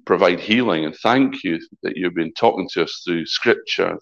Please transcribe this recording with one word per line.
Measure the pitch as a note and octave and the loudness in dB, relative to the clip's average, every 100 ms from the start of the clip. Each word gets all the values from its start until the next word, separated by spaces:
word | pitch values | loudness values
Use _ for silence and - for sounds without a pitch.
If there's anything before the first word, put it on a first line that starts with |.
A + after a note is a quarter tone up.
| - | 0
provide | F#2 F#2 F2 | 4 4 2
healing. | G#2+ A#2 A#2 D#2+ D#2 | 0 2 2 0 -2
And | D#2+ | -2
thank | A2 C3 C3 - | 2 4 2 0
you | F#2 E2 - - | -4 -6 -8 -10
that | - - | -8 -4
you've | F2+ F2 | -2 -2
been | E2 | -4
talking | - A2+ F#2 E2+ | 0 2 2 -2
to | F2 | -2
us | D#2+ - F2+ | -2 -4 -4
through | E2+ D#2+ | -4 -2
scripture, | - - - - - F2 E2+ | -2 0 0 0 -2 -2 -4